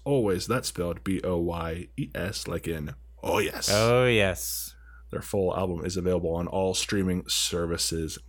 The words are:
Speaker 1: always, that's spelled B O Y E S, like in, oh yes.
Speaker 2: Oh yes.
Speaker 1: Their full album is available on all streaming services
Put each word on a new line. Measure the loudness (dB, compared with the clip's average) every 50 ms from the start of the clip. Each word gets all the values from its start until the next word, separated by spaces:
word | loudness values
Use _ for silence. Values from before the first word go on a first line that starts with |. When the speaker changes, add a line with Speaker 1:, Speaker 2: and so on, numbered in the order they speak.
| -2
Speaker 1:
always, | 0 2 2 2 2 2 0 0
that's | 0 -2 -2 -2 -4
spelled | -4 -4 -4 -4 -4 -4
B | -4 -4 -2 -2 0
O | 0 0 0
Y | 0 0 -2 -4 -4 -6 -6 -8 -10 -10 -8
E | -8 -8 -6 -6
S, | -6 -6 -6 -6 -6 -6
like | -6 -6 -6 -4 -4
in, | -6 -6 -6 -8 -10 -12 -16 -20 -18 -8
oh | -2 0 2 2
yes. | 0 0 -2 -4 0 2
Speaker 2:
Oh | 4 6 6 6 6 6 6
yes. | 6 6 6 6 4 2 0 -4 -6 -6 -6 -8 -10 -14 -18 -20 -20 -20 -20 -16 -8
Speaker 1:
Their | -8 -8
full | -6 -2 0 0 2 2 0
album | 0 -2 -2 -2 -4 -4
is | -2 -2
available | 0 2 2 2 2 2 0 -2
on | -2 -2
all | -2 0 0 0 2 0
streaming | 0 -2 0 0 2 2 2 2 0 0 -2
services | -2 0 0 0 0 -2 0 0 0 -2 -2 -2 -2 -2 -4 -4 -8 -10 -12